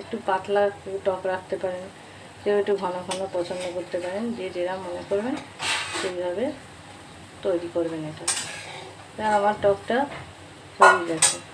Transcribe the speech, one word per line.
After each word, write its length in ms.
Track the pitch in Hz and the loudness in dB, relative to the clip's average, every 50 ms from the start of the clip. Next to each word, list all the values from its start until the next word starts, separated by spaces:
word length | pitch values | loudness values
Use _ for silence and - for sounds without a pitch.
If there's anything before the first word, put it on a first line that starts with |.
| 196 | -6
একটু 140 | - - 208 - - | -4 -6 -4 0 0
পাতলা 340 | 185 190 190 202 202 202 202 202 | 0 0 2 2 4 6 6 4
একটু 200 | 202 - - 196 190 196 - | 2 -2 -10 -6 -6 0 2
টক 140 | 202 185 185 - 190 185 | 2 0 2 0 0 -2
রাখতে 240 | 185 - - 190 180 190 | -2 -2 -4 -4 -2 -2
পারেন, 220 | 185 180 180 185 196 - - - - - - - - - - - | -2 -2 -2 -8 -10 -14 -16 -16 -16 -16 -16 -16 -16 -14 -4 0
কেউ 120 | 208 208 202 196 | 4 4 4 4
একটু 100 | 208 202 185 190 | 4 2 2 2
ঘন 120 | 180 180 185 180 | -2 -2 -2 -2
ঘন 140 | 190 185 185 190 185 - | -2 -2 -2 -2 -2 0
পছন্দ 280 | 180 175 - 185 180 180 180 175 | -2 -2 0 -2 -4 -4 -4 -4
করতে 200 | 180 175 - - 180 175 | -4 -6 -4 -4 -4 -2
পারেন, 200 | 175 185 202 233 240 214 | -2 -2 -2 -2 -2 -2
যে 100 | 185 185 185 - | -4 -4 -4 -2
যেরকম 260 | 175 175 180 185 190 185 175 | -2 -2 0 -2 -2 -4 -6
মনে 140 | 175 180 175 - | -6 -6 -4 0
করবেন 240 | 196 202 214 254 302 302 - - - - - - - - - - - - | 0 0 2 0 -2 -4 -6 -10 -10 -6 -2 -2 -2 -2 -2 -4 -4 -2
সেইভাবে 460 | - 185 180 175 180 180 175 196 247 294 269 - - - - - - - - - - - - - - - - - - | -2 -2 -2 -2 -2 -2 0 0 0 -2 -2 -4 -12 -16 -18 -18 -18 -16 -16 -16 -16 -18 -18 -18 -18 -18 -14 -4 0
তৈরি 240 | 202 180 170 175 170 - | 2 2 2 0 0 0
করবেন 280 | 175 165 160 165 160 156 151 | 0 0 0 0 -4 -6 -6
এটা। 160 | 156 - 170 - - - - - - - - - - - - - - - - - - | -8 -6 -4 -2 -2 -2 -4 -6 -8 -10 -10 -10 -12 -12 -12 -14 -16 -16 -18 -16 -8
তা 80 | - 214 214 214 208 | -2 2 4 4 6
আমার 160 | 202 208 208 - - | 6 4 2 6 6
টকটা 340 | 202 196 196 - - 233 254 285 277 - - - - - - - - - - - - - - | 4 4 4 2 0 2 2 2 0 -2 -10 -12 -14 -16 -18 -18 -18 -18 -18 -18 -8 4 8
হয়ে 240 | 190 185 190 180 170 170 | 10 10 10 8 4 0
গেছে, 280 | 165 156 - - - - - - | 2 4 4 4 4 2 -8 -12